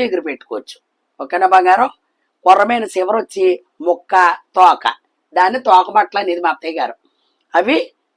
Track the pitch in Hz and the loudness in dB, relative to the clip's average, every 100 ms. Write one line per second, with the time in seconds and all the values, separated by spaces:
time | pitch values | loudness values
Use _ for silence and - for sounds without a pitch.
0 | 240 185 151 135 - 107 - - _ _ | -4 -4 -8 -14 -12 -14 -14 -20 _ _
1 | _ _ 135 180 190 190 180 190 269 - | _ _ -8 -2 2 2 4 0 0 -6
2 | _ _ _ _ 180 190 208 240 208 185 | _ _ _ _ 2 4 4 -2 -4 -6
3 | 185 220 - 196 185 175 _ _ 165 170 | -2 -4 -4 -2 -2 -2 _ _ -4 -4
4 | _ 190 175 180 _ 190 180 147 117 - | _ 2 2 -2 _ 2 2 2 -4 -8
5 | _ _ _ 165 185 254 247 202 208 208 | _ _ _ -2 -2 -2 2 2 2 -2
6 | 202 202 202 175 170 156 160 160 120 - | -2 -4 -6 -4 -4 -6 -10 -8 -8 -10
7 | _ _ _ _ _ 165 196 311 523 _ | _ _ _ _ _ -2 0 -2 -4 _
8 | _ | _